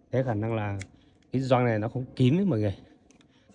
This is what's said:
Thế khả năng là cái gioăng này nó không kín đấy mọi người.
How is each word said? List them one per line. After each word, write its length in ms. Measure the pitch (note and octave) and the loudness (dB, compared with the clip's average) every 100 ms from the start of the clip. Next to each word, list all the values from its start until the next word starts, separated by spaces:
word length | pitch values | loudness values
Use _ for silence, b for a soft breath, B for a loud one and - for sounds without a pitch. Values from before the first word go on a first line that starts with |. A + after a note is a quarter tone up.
| - | -6
Thế 120 | A#2+ | -4
khả 120 | B2+ | -2
năng 200 | G#2 A2+ | -2 -2
là 240 | A2+ G#2 G2 F#2+ - b b _ | -4 -4 -8 -10 -20 b b _
cái 100 | B2+ | -4
gioăng 220 | C3 B2+ | 2 2
này 140 | B2 A2 | 2 0
nó 100 | A2 | -2
không 160 | B2 B2+ - | -6 -8 2
kín 200 | B2+ E3+ | 4 4
đấy 100 | G3+ | 2
mọi 140 | A2+ | 0
người. 160 | G#2 F#2 - _ _ _ _ b b | -2 -4 -14 _ _ _ _ b b